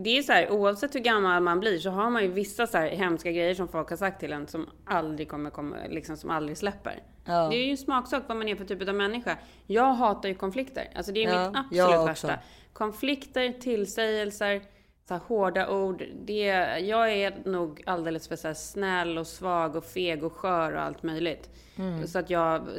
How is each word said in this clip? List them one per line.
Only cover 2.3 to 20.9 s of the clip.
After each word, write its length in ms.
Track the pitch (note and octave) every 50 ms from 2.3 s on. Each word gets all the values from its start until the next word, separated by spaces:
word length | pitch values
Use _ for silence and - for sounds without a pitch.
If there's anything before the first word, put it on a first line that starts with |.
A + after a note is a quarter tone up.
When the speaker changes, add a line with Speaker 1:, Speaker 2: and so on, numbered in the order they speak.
Speaker 1:
vissa, 360 | F3+ G3+ G3+ - - - A#3 A3+
så 100 | - F3
här, 120 | D#3+ D3+
hemska 420 | - F3+ F#3+ F3+ E3 D#3+ - F3
grejer 220 | E3+ E3+ E3+ F3 F#3
som 120 | F#3 F3+ E3
folk 220 | - D#3+ D3+ -
har 80 | E3+ D#3+
sagt 220 | G3 F#3+ F#3 -
till 140 | E3+ D3 D3+
en 140 | D3 C#3+ D3
som 220 | - D#3+ D#3 - - - -
aldrig 440 | - G3+ E3+ D#3+ D#3 D#3 D3+ D#3 D3+
kommer 200 | - D3 D3 D3
komma, 260 | - - D3 C#3+ - - - -
liksom, 280 | - D#3+ D#3 - D#3 D3+
som 120 | - -
aldrig 280 | E3 D#3 D#3 D3 D#3 -
släpper. 460 | G3+ G3+ G3+ G3+ - - - - - - - - -
Speaker 2:
Ja. 220 | - F3 E3+ E3 D#3
Speaker 1:
Det 60 | A3+
är 80 | A#3+ B3+
ju 60 | C4+
en 60 | C#4+ C4+
smaksak 460 | C#4 - C#4 B3+ B3 - D4+ C4+ - -
vad 100 | A3+ A3+
man 100 | A3 G#3+
är 80 | G3+
för 100 | F#3+ G3
typ 240 | F#3+ G3+ F3+ F#3+ F#3+
av 60 | G3
människa. 420 | G3+ G3+ G3+ A3 A#3+ A#3+ G3 D#3+ - - - - - - -
Jag 260 | G3 A3+ B3+ C4+ C4
hatar 360 | A#3 B3 G#3+ G3+ G3+ - G3
ju 60 | F#3+
konflikter. 520 | F#3+ G3 F#3+ F#3+ C4 C4 C4 - - - - -
Alltså, 160 | - F3 G3+
det 140 | G3 A3 A3
är 40 | F3+ F3+
Speaker 2:
Ja, 120 | F3+ F3+ F#3+
Speaker 1:
mitt 80 | G3+ C4+ C4 C4+
Speaker 2:
jag 140 | F3 F3+ F#3 F3+
Speaker 1:
absolut 200 | E3+ E3 D#3+ E3
Speaker 2:
också. 180 | D#3 - - D#3
Speaker 1:
värsta. 120 | E3 - - - - - - - -
Konflikter, 800 | - A3 A3 G#3 - - C4 C#4+ C#4 C4+ - - C4 B3+ B3 A#3+ B3
tillsägelser, 1000 | - B3+ A#3 G#3+ B3 - - A#3 A3+ A3 G#3+ G#3+ G#3 G#3 G3+ - G#3 G3+ G3+ G3+ G3 - - - _ _ _ _ _ -
så 60 | F#3
här, 80 | E3+ - -
hårda 420 | A#3+ G#3 G3 F#3 E3+ F#3+ F#3+ -
ord. 340 | G3 G3 G3 F#3+ F#3 E3 - - - - -
Det, 180 | G3+ G#3 G#3+ G#3 G3+ F#3+ F#3 F3 B2+ A#2 E3
jag 320 | F3+ G3+ A3 A3+ A3+ A3 G#3+
är 240 | G3 G3 G3 F#3+ F#3+ -
nog 380 | F#3+ F#3 F3+ F3 D#3 D3+ - -
alldeles 420 | - F#3 E3+ E3 E3 D#3+ D#3+ - -
för, 80 | E3+
så 120 | D#3 - D#3+
här, 60 | D#3
snäll 640 | - - - - G3+ G3 F#3+ F#3 F3+ F3 E3+ E3 E3
och 100 | E3 E3
svag 480 | - - F3+ F#3 F3 E3+ E3 D#3+ D3
och 100 | D#3+ D#3+
feg 380 | - - F#3 F#3 F3 D#3+ D3 D#3
och 100 | E3 -
skör 400 | - - F#3+ F3+ E3+ D#3+ D#3 D3+
och 60 | D3+
allt 220 | D3+ D3+